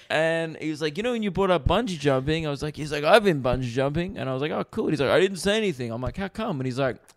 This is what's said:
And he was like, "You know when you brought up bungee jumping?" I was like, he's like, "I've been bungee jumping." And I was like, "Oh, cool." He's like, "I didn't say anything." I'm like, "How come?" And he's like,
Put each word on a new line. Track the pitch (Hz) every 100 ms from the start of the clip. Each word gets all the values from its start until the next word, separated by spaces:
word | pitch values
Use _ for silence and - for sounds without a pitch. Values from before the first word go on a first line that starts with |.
| -
And | 147 160 165 165 -
he | 156
was | 151
like, | 156 147
"You |
know | 240
when | 233
you | 214
brought | 175 196
up | 175 -
bungee | 185 196 170
jumping?" | 143 131 135 156
I | 156
was | 139
like, | 151
he's | 135 151
like, | 147
"I've | 147 220
been | 202 147
bungee | 127 123 127
jumping." | 120 135 156 180 -
And | 127
I |
was | 131
like, | 151
"Oh, | 208
cool." | 180 - -
He's | 151
like, | 127
"I | 127
didn't | 190 185
say | 196 214
anything." | 208 127 120
I'm | 113
like, | 123 143
"How | 196
come?" | - 220 147
And | 131
he's | 123
like, | 135 - _